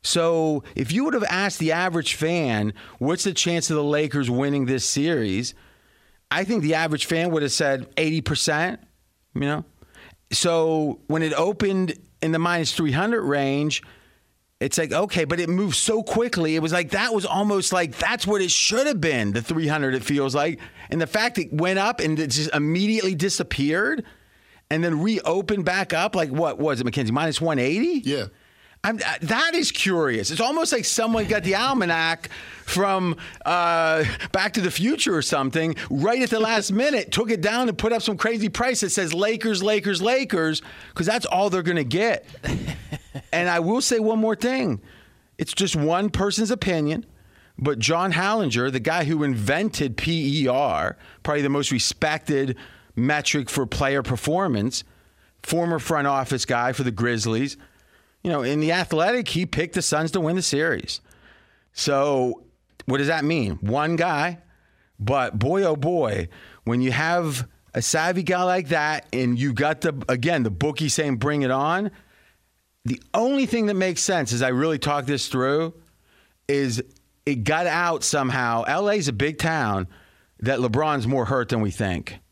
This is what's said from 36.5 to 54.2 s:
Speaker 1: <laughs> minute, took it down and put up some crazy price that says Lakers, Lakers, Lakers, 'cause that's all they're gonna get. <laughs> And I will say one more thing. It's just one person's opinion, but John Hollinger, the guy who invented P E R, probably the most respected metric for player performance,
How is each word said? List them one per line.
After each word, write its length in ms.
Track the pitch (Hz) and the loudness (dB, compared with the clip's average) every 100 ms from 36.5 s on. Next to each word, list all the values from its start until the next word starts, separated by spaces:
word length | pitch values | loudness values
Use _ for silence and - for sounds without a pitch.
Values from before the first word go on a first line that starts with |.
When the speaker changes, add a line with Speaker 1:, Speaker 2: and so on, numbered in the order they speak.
| 226 202 | 0 0
Speaker 1:
<laughs> 100 | 202 | 0
minute, 300 | 277 269 175 | 2 0 -2
took 180 | - 220 | -2 0
it 100 | 220 | 0
down 280 | 202 233 254 | 0 0 0
and 100 | 180 | 0
put 140 | 220 | 0
up 100 | 233 | 0
some 140 | - 196 | -2 0
crazy 320 | 220 233 208 | 0 0 -2
price 320 | - 247 247 | 0 -2 0
that 100 | 190 | 0
says 240 | 208 175 | 0 -2
Lakers, 480 | 170 208 226 226 196 | 0 0 0 0 0
Lakers, 400 | 196 214 190 180 | 2 0 0 0
Lakers, 600 | 202 262 269 190 160 156 - - - | 0 0 0 0 0 -2 -6 -20 -14
'cause 120 | - 170 | -4 0
that's 180 | 220 - | 0 0
all 220 | 185 202 | 0 2
they're 140 | 185 | 0
gonna 220 | 170 175 | 0 -2
get. 420 | 131 156 226 202 - - | 0 0 0 0 -6 -10
<laughs> 920 | - - - - - 151 - 139 - | -6 -6 -6 -10 -10 -14 -12 -16 -4
And 160 | 160 180 | -2 0
I 120 | 170 | 0
will 220 | 170 233 | 0 0
say 180 | - 233 | 0 0
one 180 | 214 220 | 2 2
more 160 | 220 | 0
thing. 460 | 214 240 262 233 107 - - - _ _ - | 0 0 0 -2 -4 -8 -20 -20 _ _ -8
It's 140 | - | -6
just 240 | - 190 160 | -2 -2 0
one 340 | 147 175 208 | 0 0 0
person's 400 | - 202 196 214 | 0 0 0 -2
opinion, 560 | 240 196 165 151 160 - - - - - - | 0 0 0 0 -2 -8 -20 -20 -20 -20 -4
but 220 | 131 131 | -2 0
John 340 | 110 165 190 | 0 0 0
Hollinger, 600 | 165 190 220 170 117 127 | 0 0 2 0 0 0
the 80 | 131 | -2
guy 240 | 117 170 | 0 0
who 180 | 151 160 | 0 0
invented 760 | 147 120 101 147 214 - 143 110 | 0 0 0 0 0 -2 -4 -2
P 460 | 156 165 139 147 | -2 0 0 2
E 60 | 131 | 2
R, 480 | 127 143 80 85 - - - | 2 2 0 -2 -6 -18 -10
probably 200 | - 147 | -2 0
the 60 | 139 | 2
most 220 | 143 143 | 0 0
respected 840 | 123 - - 156 151 - 143 135 120 - - _ - | 0 -2 0 0 0 0 0 0 -4 -10 -20 _ -2
metric 520 | 127 151 - 151 127 | 0 2 0 -2 -2
for 160 | - | -4
player 380 | 131 - 139 139 | -2 0 0 0
performance, 800 | 117 120 | 0 -4